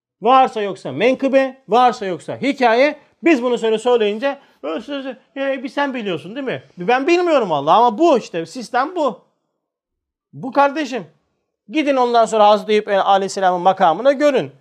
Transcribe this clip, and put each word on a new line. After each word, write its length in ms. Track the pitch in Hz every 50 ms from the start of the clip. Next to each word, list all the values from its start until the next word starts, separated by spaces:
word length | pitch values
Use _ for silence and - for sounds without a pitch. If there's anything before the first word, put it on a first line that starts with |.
| _ _ _ _
Varsa 420 | - 226 262 262 262 254 254 220
yoksa 300 | 208 196 165 - - 160
menkıbe, 720 | 127 143 202 247 262 247 269 269 262 269 269 262 262 _ _ -
varsa 380 | 202 247 254 247 226 - 208
yoksa 300 | 190 180 151 - - 127
hikaye. 640 | 113 202 277 277 277 254 226 226 247 277 302 294 - _ _ _ _ 311
Biz 180 | 330 320 240
bunu 160 | 240 254 240 202
söyle 200 | 226 226 220 214
söyleyince, 600 | 220 247 247 233 214 202 208 220 254 277 269 277 _ _ _ _
"Ö, 60 | - 294
sö-, 340 | 320 285 214 277 285 277
sö-, 140 | 262 269 - - _ _ -
e, 260 | 269 269 269 269 277
bir 60 | 233 247
sen 260 | - 285 285 277 254
biliyorsun 400 | 254 214 196 175 147 147 175 220
değil 120 | 277 269
mi?" 160 | 240 160 127 - _ _ 175
Ben 280 | 175 180 247 262 277
bilmiyorum 440 | 349 349 359 359 349 311 262 220 180
vallahi 260 | 156 143 139 156 175
ama 220 | 214 240 247 214 226
bu 200 | 330 339 285 214
işte, 280 | - - - 170 165
sistem 500 | - - 254 214 - - 247 269 330 370
bu. 240 | 349 302 247 190 - _ _ _ _ _ _ _ _ _ _ _ _ _ _ _ _ _ _ _ _ _ _
Bu 200 | - 139 185 262
kardeşim. 540 | 214 285 285 285 262 320 302 226 262 226 165 - _ _ _ _ _ _ _ _ _ _ _ -
Gidin 280 | 214 311 277 285 277
ondan 280 | 262 247 240 233 233 226
sonra 240 | 208 220 214 208 208
Hazreti 240 | 214 208 190 214
Eyüp 160 | 214 214 208 208
Aleyhisselam'ın 720 | 202 190 - 190 196 190 196 190 - 202 190 180 180 180
makamına 520 | 175 190 185 190 190 165 156 190 247 269
görün. 400 | 294 254 294 294 269 226 147 135 - _